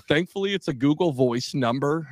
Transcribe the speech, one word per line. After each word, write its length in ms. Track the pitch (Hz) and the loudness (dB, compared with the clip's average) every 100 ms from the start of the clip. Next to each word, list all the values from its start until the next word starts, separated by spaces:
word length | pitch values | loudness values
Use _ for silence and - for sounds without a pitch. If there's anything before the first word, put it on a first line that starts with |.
| - | 0
thankfully, 460 | 151 180 202 196 | 0 0 -4 -2
it's 140 | 190 - | -2 -4
a 60 | |
Google 380 | 131 139 151 175 | 0 2 2 2
Voice 420 | 127 127 120 - | 2 2 2 -2
number. 540 | 143 117 131 143 165 151 | -2 0 0 0 -2 -6